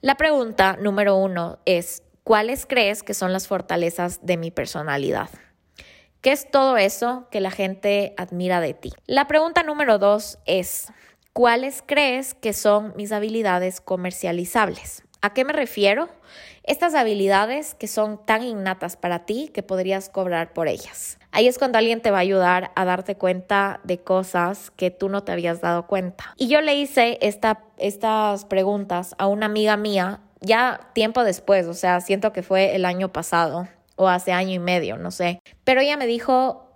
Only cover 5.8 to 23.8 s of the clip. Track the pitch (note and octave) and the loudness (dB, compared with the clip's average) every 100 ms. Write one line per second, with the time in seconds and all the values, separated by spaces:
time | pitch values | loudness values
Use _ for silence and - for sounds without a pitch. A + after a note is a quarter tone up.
5.8 | - - _ _ C4 C#4+ - C#4 C4+ B3 | -20 -20 _ _ 0 0 2 2 4 4
6.8 | G3 - A#3+ B3+ B3 G#3+ F#3+ F#3 F#3+ F#3+ | 2 2 -4 -4 -6 -4 -4 -2 -4 -2
7.8 | G3+ G3+ G3+ - F3+ F3 F3+ F3+ D#3+ - | 0 0 -2 -6 -10 -4 0 0 0 -4
8.8 | C3 - - C4 C#4+ D4+ D#4+ E4+ D#4+ D4+ | -12 -16 -2 0 2 2 2 0 0 -2
9.8 | C#4+ G#3+ G3+ G#3 G#3+ - - F#3+ F3+ - | 2 4 4 2 -2 -14 -2 -2 -2 -8
10.8 | - - - _ _ - A#3+ A#3 C4 C4+ | -12 -18 -20 _ _ 2 4 4 -2 -10
11.8 | - C#4+ C#4+ B3+ C4+ - A3+ G3+ G#3+ G#3 | -2 0 2 0 -6 -6 -6 0 2 2
12.8 | G#3+ - G3+ G#3+ G#3+ A3+ G#3+ F3+ F#3 F#3 | 0 -10 -6 -4 -2 -2 0 0 0 -6
13.8 | - F#3 F3+ F3+ F#3 F3 F3+ A#3+ G#3 - | -6 -4 -4 -6 -4 -4 -2 0 0 -2
14.8 | - - _ _ G3+ G#3 C4 D4+ C#4+ - | -12 -18 _ _ -4 -2 -2 -2 -4 2
15.8 | G3 G#3+ E4+ - _ - - - - C#4+ | 2 2 -2 -8 _ -20 -20 -20 -6 0
16.8 | F4 D4+ A#3 G3+ G3 G3 G#3+ C4+ D4+ - | 2 2 2 2 2 4 2 -2 -8 -10
17.8 | G#3+ - G#3+ G#3 - A3 B3 A3 F#3+ F#3 | -8 -2 -2 -4 -2 -2 0 -4 -4 -4
18.8 | F3+ - F3+ E3+ F3 A3 D4+ - G3 F#3+ | -6 -6 -4 -4 -4 -6 -4 -8 -4 -4
19.8 | F#3 F#3+ F#3+ - F#3 E3+ E3 - D#3+ - | -2 -2 -4 -4 -2 -2 -4 -4 -2 -4
20.8 | - - - - _ - A#3+ B3+ C4+ A#3 | -8 -14 -14 -16 _ 2 2 4 0 2
21.8 | A3+ A3+ A3+ G3 F#3 F#3+ F3+ F3+ F#3 - | 2 0 2 2 2 4 4 2 0 -2
22.8 | F#3 F3+ F#3+ F#3+ F#3 F#3 F#3 G3+ G3 - | 0 -2 -4 -2 -2 -2 0 0 0 -4